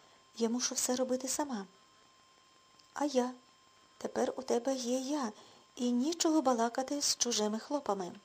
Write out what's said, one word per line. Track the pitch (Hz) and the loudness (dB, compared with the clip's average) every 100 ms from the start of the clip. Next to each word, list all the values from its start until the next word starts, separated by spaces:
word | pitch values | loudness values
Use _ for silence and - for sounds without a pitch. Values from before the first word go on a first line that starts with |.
| - - - - | -20 -20 -16 -2
Я | 226 | 0
мушу | 240 247 | 0 -2
все | 247 - 247 | -2 0 0
робити | 254 254 269 | 2 0 -2
сама". | - 294 226 190 - - _ - _ _ _ _ _ _ - - | -4 -4 -6 -8 -14 -20 _ -20 _ _ _ _ _ _ -20 -14
"А | - | -4
я? | 294 262 247 254 - _ _ _ - - | 0 2 0 -4 -18 _ _ _ -20 -12
Тепер | - - 247 - | -8 -2 -2 -2
у | |
тебе | - 240 240 | 0 0 0
є | 269 233 254 | -2 0 -2
я, | 262 302 240 - - - - - | 0 -2 -2 -6 -16 -20 -18 -2
і | 247 | 0
нічого | 240 269 339 339 311 | 2 2 2 4 4
балакати | 262 240 233 233 262 285 | 4 4 2 0 -2 0
з | - - | 0 0
чужими | 240 220 214 214 | 0 2 0 0
хлопами". | - 294 269 196 180 202 | -2 -4 0 -2 -4 -10